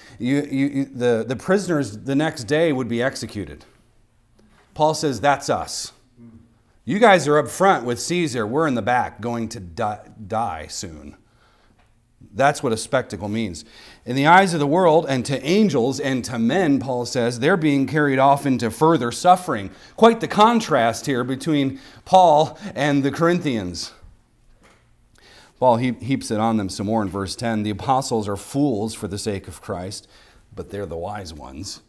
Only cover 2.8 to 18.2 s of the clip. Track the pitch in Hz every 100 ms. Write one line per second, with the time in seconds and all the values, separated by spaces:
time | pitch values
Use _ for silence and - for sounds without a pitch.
2.8 | 117 117 127 131 113 104 82 71 - _
3.8 | _ _ _ _ _ _ _ _ _ -
4.8 | 156 156 156 120 143 139 - 110 78 -
5.8 | - _ _ _ 117 - _ _ _ _
6.8 | - 208 226 190 139 147 143 - 190 165
7.8 | 120 123 - 175 160 123 104 131 160 120
8.8 | 104 123 95 - 117 120 110 117 90 82
9.8 | 107 104 - - 104 110 113 80 78 -
10.8 | 92 78 71 73 _ _ _ _ _ _
11.8 | _ _ _ _ - 101 135 147 135 110
12.8 | - 131 127 104 104 107 107 82 - -
13.8 | - - - 127 143 180 196 170 143 165
14.8 | 180 156 151 135 110 131 143 190 214 135
15.8 | 117 135 143 131 117 127 113 160 175 139
16.8 | 123 123 120 131 120 120 135 190 151 143
17.8 | 135 156 147 131